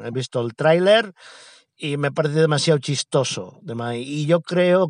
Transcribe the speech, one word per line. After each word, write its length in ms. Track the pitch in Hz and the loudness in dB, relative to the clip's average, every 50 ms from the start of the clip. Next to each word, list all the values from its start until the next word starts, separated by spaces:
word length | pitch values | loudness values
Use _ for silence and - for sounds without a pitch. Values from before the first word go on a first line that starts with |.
| 113 | -12
He 60 | 117 | -8
visto 300 | 117 131 127 - - 123 | -6 -6 -8 -4 -4 -4
el 120 | 120 117 - | -4 -4 -6
tráiler 580 | - 147 156 165 180 185 196 214 226 214 196 - _ - - - - - - - _ _ _ _ | 0 2 4 4 4 6 4 4 4 2 -2 -12 _ -20 -20 -20 -20 -20 -20 -20 _ _ _ _
y 200 | - 160 147 143 | -10 -6 -6 -4
me 140 | 143 139 143 | -2 -2 -2
parece 300 | 139 160 151 147 147 160 | -2 -2 -2 0 2 0
demasiado 380 | 160 156 151 135 - 165 156 135 | 2 2 0 0 2 2 2 0
chistoso. 800 | - - 139 - - - - 139 123 - - 110 92 95 - - | 0 -4 -4 -4 -4 0 0 0 0 0 -4 -8 -10 -14 -18 -18
Dema-, 380 | - - 113 117 117 120 120 120 | -14 -10 -10 -8 -6 -6 -6 -8
y 260 | 131 139 147 151 147 | -8 -6 -6 -4 0
yo 140 | 151 170 170 | 0 0 0
creo 480 | - - 175 180 180 180 180 190 180 | 0 -2 0 2 4 4 4 2 2